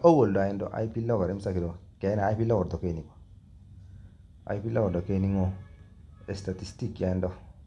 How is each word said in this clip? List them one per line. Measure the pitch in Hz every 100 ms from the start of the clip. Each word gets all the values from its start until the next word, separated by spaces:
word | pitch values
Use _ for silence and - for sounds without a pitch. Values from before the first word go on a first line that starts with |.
o | 170
wo | 156 107
ndo | 98
endo | 98 101 98
I | - 113
P | 117
logger | 113 113 90
imsa | 98 95
kiro. | 92 85 85 - -
Ke | 95
na | 104 98
I |
P | 110
logger | 113 113 87
to | -
ke | 90
ni | 80
kwa. | 73 - - - - - - - - - - - - - -
I | 104
P | 110
logger | 117 104 87
to | 90
ke | 95
ni | 98
ngo. | 98 92 95 - - - - - - -
Statistic | 98 - 92 104 - 123 -
ya | 92
ndo. | 92 92 - - -